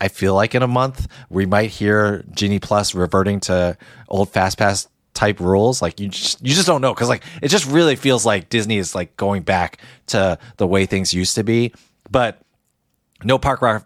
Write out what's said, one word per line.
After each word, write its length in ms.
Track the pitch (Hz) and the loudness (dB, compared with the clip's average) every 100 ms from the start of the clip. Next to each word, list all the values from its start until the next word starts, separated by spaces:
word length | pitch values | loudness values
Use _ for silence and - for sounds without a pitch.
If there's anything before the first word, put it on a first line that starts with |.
I 80 | - | -8
feel 260 | - 95 95 | -2 0 2
like 180 | 113 | 2
in 100 | 127 | 0
a 40 | 123 | 0
month 400 | 123 131 131 - - - | 0 -2 -4 -12 -12 -6
we 160 | 92 95 | -2 0
might 260 | 104 110 | 2 0
hear 540 | - 104 107 104 101 - | -2 2 2 2 -2 -8
Genie 280 | 90 104 101 | -4 -2 -2
Plus 340 | - 104 101 | 0 0 0
reverting 460 | 92 87 98 98 101 | -2 0 2 0 -2
to 360 | - 90 87 85 - - - | -2 0 0 -4 -14 -20 -6
old 240 | 98 101 | -2 -2
FastPass 540 | 101 95 - 104 92 - _ _ | 0 -2 0 0 0 -8 _ _
type 280 | - 107 98 | -2 -2 0
rules. 400 | 90 98 117 127 | 2 4 4 0
Like, 180 | 85 - | -4 -6
you 80 | 98 | -10
just, 320 | - - - | -6 -6 -4
you 120 | 127 | -2
just 140 | 165 180 | 0 2
don't 120 | 147 | 2
know, 140 | 131 | 0
'cause, 160 | - 120 | 0 -2
like, 140 | 117 - - | -2 -6 -6
it 80 | 143 | 0
just 160 | 196 135 | 0 2
really 320 | 151 165 123 | 2 4 2
feels 280 | 135 123 113 | 2 2 2
like 220 | 101 - | 0 0
Disney 300 | 113 107 107 | -2 0 -2
is, 180 | 90 95 | -2 -6
like, 220 | 87 - | -8 -4
going 240 | 101 98 | -4 -2
back 380 | 78 92 85 - - - - | -2 -2 -2 -8 -20 -20 -4
to 300 | 107 95 85 - - | 0 0 -2 -8 -4
the 100 | 92 | 0
way 200 | 95 95 | 2 0
things 280 | 95 92 | 0 -2
used 220 | 90 92 117 | -2 -2 -2
to 80 | |
be. 300 | 107 117 120 - _ _ - | 0 0 -2 -6 _ _ -2
But 300 | 131 117 - _ _ _ _ _ _ _ _ | 0 0 -4 _ _ _ _ _ _ _ _
no 160 | 110 131 | 0 2
park 240 | 139 127 | 2 2
re-, 200 | 120 107 | 0 0